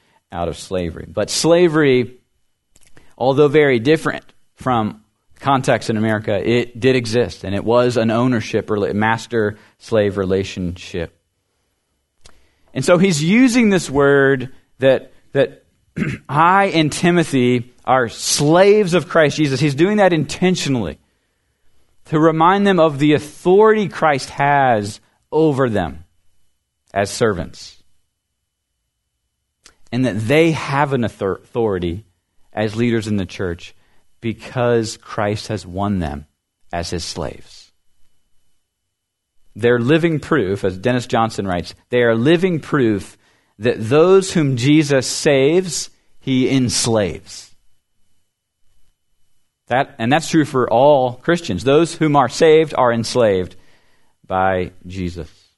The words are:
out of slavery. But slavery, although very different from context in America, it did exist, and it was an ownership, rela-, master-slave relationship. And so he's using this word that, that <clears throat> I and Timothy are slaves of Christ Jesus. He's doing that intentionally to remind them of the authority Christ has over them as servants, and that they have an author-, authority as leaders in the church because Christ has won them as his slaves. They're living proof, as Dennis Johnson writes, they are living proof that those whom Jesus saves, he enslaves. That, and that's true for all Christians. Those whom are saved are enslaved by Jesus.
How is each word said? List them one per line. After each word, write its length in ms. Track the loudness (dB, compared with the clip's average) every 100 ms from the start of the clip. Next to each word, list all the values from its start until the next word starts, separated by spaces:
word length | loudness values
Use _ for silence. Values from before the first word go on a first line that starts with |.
| _ _ _
out 180 | -8 -6
of 100 | -8
slavery. 480 | -8 -6 -6 -10 -10
But 220 | -6 -4
slavery, 880 | -2 2 4 4 2 2 2 0 -10 _ _ _ _ _ _ _ -20 -20 -4
although 320 | 0 4 4
very 300 | 4 4 2
different 460 | 2 0 0 -8 -14 _ _ _
from 460 | -2 -2 -2 -6 _ _ _ -8
context 520 | -2 0 0 -2 -2
in 80 | -2
America, 380 | -2 -2 -2
it 440 | -4 0 -2 -2 -2
did 160 | 0
exist, 500 | 0 -2 -2 -2 -6
and 100 | -8
it 100 | -6
was 320 | 0 2 2 0
an 140 | 0
ownership, 560 | 0 0 -2 -2 -6 -2
rela-, 260 | -4 -2
master-slave 1300 | 0 0 -2 -4 -2 -2 -4 _ _ -4 0 0 -2
relationship. 1000 | -2 -2 -4 -6 -8 -8 -12 -10 -10 _ _ _ _ _ _ _ _ _ _ _ -20 -20 _ _ _
And 100 | -4
so 140 | 2 4
he's 240 | 4 0
using 480 | 2 4 4 4 2
this 180 | 0 -2
word 640 | 0 4 4 2 0 -4 -14 _ _
that, 320 | 2 2 -2 _ _
that 320 | -2 -2 -4 _ _ _ -8
<clears throat> 320 | -6 -8 -4
I 380 | 0 2 2 2
and 260 | 0 -2
Timothy 800 | 0 0 0 0 0 2 0 -4 _
are 240 | 0 0 0
slaves 840 | -6 -6 0 2 6 6 4 2
of 160 | -2 0
Christ 280 | 2 2 2
Jesus. 220 | -2 0
He's 160 | -2
doing 240 | 0 0 2
that 140 | 2
intentionally 840 | 2 -2 -2 0 0 -2 -4 -4 -10 _ _ _ _ _ _ _ _ _ _ -6
to 140 | 2
remind 460 | 2 4 2 4 2
them 120 | 4
of 200 | 2 2
the 160 | 2
authority 720 | 2 -2 -4 2 6 6 4 -2
Christ 400 | 0 0 0 -4
has 720 | -2 2 2 4 2 -2 -10 _ _ _
over 400 | 0 0 2 0
them 340 | -2 -4 -8 -20 _ _ _ _ _ _ _ _
as 140 | -4 -4
servants, 720 | -2 -2 -2 -8 -14 -20 -20 _ _ _ _ _ _ _ _ _ _ _ _ _ _ _ _ _ _ _ _ -8
and 140 | -4
that 160 | -2 -2
they 320 | 0 2 2
have 400 | 0 -4 -2 0
an 140 | -2 -4
author-, 300 | -4 -6 -6
authority 680 | _ -4 -2 -2 -4 -8 -12 _ _ _ _
as 240 | -6 -6 -2
leaders 320 | -2 -2 -2
in 80 | -6
the 80 |
church 500 | -6 -8 -8 -8 -16 -20 _ _ _ _
because 800 | -10 -10 -10 -4 0 0 -2 -10
Christ 500 | -12 -4 -4 -4 -6
has 180 | -10 -8
won 340 | -6 -4 -2
them 260 | -4 -8 -16 _ _ _ _
as 200 | -10 -6
his 120 | -8
slaves. 680 | -8 -10 -10 -12 -20 -20 _ _ _ _ -20 _ _ _ _ _ _ _ _ _ _ _ _ _ _ -2
They're 240 | 2 2
living 400 | 2 2 2 -2
proof, 440 | -2 -2 0 -2
as 120 | -4 -2
Dennis 300 | -2 -2 -2
Johnson 400 | 0 0 -2 -4
writes, 280 | -4 -6 -16 _
they 140 | 0
are 120 | 2
living 460 | 2 2 2 0 -4
proof 560 | -4 0 0 0 -6 -20 _ _ _ -4
that 180 | -4 -2
those 540 | 0 2 4 2 2
whom 260 | -2 -2 -2
Jesus 480 | 2 2 2 0 -2
saves, 800 | -4 0 2 2 0 -2 -10 -12 _ _ -14
he 300 | -4 -2 0
enslaves. 1040 | 0 0 -2 0 0 -2 -6 -16 -20 -20 -20 _ _ _ _ _ _ _ _ _ _ _ _ -20 _ _ _ _ _ _ _ _
That, 260 | -2 -2 -6
and 140 | -2
that's 160 | -2 0
true 160 | 0
for 260 | 0 -2 0
all 440 | 2 4 4 0
Christians. 500 | -4 -4 -2 -4 -4
Those 300 | 2 2 0
whom 220 | -2 0 2
are 120 | 0
saved 460 | 2 6 6 4 2
are 160 | 2
enslaved 640 | 0 -2 2 2 2 -2 -12 -20 _ _ _ _ _ _
by 460 | -2 0 -2 -6 -12 -14
Jesus. 520 | -8 -8 -8 -16 _ _